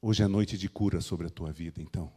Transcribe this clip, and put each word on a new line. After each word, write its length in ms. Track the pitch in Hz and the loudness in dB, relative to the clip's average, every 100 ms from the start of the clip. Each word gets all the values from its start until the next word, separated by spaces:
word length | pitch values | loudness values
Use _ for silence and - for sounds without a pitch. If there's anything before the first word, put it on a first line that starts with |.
Hoje 220 | 110 107 | 2 4
é 60 | 101 | 6
noite 280 | 98 101 101 | 4 2 0
de 120 | 98 | -6
cura 320 | - 101 90 | 0 2 2
sobre 260 | - 85 82 | -2 -4 -6
a 40 | |
tua 200 | - 80 | -6 -8
vida, 320 | 76 82 80 | -6 -8 -8
então. 280 | 76 - 78 | -8 -6 -8